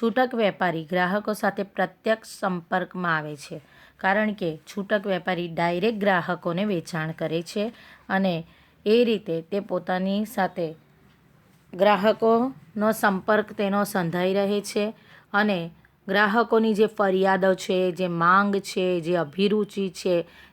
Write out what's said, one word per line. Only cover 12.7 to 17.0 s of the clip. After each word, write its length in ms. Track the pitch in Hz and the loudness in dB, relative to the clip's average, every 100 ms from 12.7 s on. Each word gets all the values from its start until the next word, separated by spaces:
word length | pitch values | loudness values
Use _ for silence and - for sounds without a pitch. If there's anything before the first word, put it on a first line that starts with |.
| 214 214 | -2 0
સંપર્ક 600 | 214 214 190 196 214 214 | 2 2 0 2 0 0
તેનો 320 | 214 202 202 | -2 0 0
સંધાઈ 500 | 202 196 170 175 185 | 0 0 -2 0 0
રહે 260 | 196 196 208 | 0 0 -2
છે 340 | 202 214 208 214 - - _ | -2 -4 -4 -6 -20 -20 _
અને 380 | 202 214 185 165 - _ _ - | 0 2 0 -4 -12 _ _ -2
ગ્રાહકોની 640 | 196 208 220 226 226 220 | 2 4 2 2 2 2
જે 120 | 208 214 | 2 2
ફરિયાદો 680 | - | 2